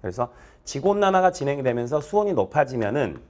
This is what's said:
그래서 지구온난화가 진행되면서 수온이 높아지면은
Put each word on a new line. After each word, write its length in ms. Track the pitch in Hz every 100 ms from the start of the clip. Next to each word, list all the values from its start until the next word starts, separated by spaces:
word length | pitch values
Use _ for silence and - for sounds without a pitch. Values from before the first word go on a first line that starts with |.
그래서 300 | 101 92 120 - - _
지구온난화가 640 | - 139 180 202 196 190 185
진행되면서 680 | 180 139 143 127 120 120 151
수온이 340 | 143 208 208
높아지면은 880 | 160 95 151 135 127 104 135 117 71 -